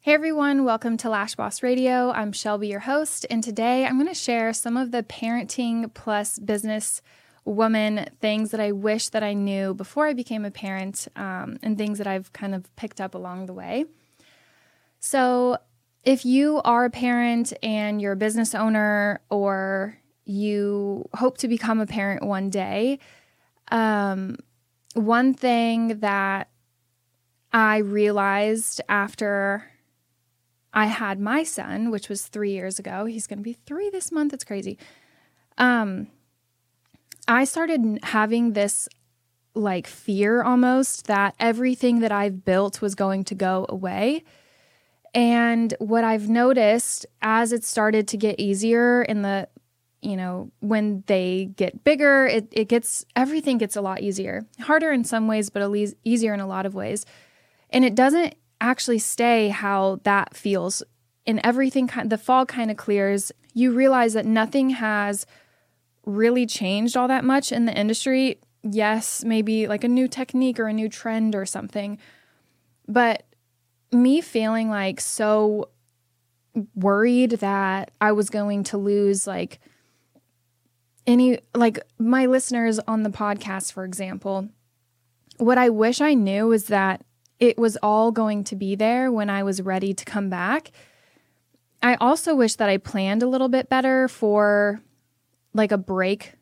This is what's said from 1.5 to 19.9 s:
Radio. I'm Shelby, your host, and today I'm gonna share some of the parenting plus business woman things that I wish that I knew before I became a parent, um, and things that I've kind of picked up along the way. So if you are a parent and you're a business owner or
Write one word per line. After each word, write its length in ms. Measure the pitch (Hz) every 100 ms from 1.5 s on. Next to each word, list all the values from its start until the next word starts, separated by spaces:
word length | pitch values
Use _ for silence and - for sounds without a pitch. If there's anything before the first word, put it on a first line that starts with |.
| -
Radio. 480 | 254 254 254 254 247
I'm 200 | - 214
Shelby, 380 | 202 220 208 208
your 120 | 202
host, 440 | 233 285 311 - -
and 120 | 233
today 440 | 226 208 226 254 262
I'm 100 | 254
gonna 180 | 311
share 380 | 359 - 233 226
some 240 | 226 240 240
of 140 | 262
the 120 | 247
parenting 920 | 226 - 226 240 226 - 240 226 226
plus 440 | - - 208 208 -
business 640 | 202 208 220 214 - - _ _ _ _ -
woman 640 | 208 220 220 214 208 - _
things 300 | 220 214 214
that 100 | 220
I 120 | 208
wish 360 | 202 208 214 -
that 140 | 226
I 100 | 214
knew 400 | 202 202 196 196
before 340 | 190 196 - 302
I 60 |
became 320 | 262 240 220
a 60 | 208
parent, 580 | - 196 190 190 196 - -
um, 400 | 196 185 - -
and 160 | 220 208
things 180 | 214 208
that 100 | 202
I've 280 | 190 190
kind 200 | - 202
of 220 | 190 185 -
picked 240 | 220 -
up 140 | 190
along 320 | 185 180 185 185
the 80 |
way. 320 | 185 185 220 320 _ _ _ _ _ _ _ _ _ _ _
So 560 | - 277 254 247 247 247 _ _ _ _
if 240 | - 262 247
you 340 | 262 294 302 -
are 180 | 240
a 60 | 247
parent 640 | 240 247 240 240 233 233 -
and 400 | 226 214 208 208
you're 100 | 202
a 40 | 190
business 380 | 214 220 226
owner 680 | 214 220 220 208 208 202 202 _
or 680 | 208 196 190 190 190 196